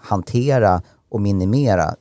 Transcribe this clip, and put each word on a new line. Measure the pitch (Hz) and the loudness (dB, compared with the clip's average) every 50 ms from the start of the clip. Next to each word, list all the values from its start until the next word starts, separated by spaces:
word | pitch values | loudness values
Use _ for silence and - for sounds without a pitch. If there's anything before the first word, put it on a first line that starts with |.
| - | -8
hantera | - 107 95 - - - 120 123 143 135 127 113 98 90 90 - _ _ _ _ - | -4 -4 -4 -4 -4 -4 -2 -2 0 0 2 2 2 2 0 -2 _ _ _ _ -10
och | - 110 | -6 -4
minimera | 101 101 98 92 92 95 113 143 143 117 98 90 80 - - - | -2 0 0 0 0 0 0 2 2 2 2 2 0 -2 -4 -8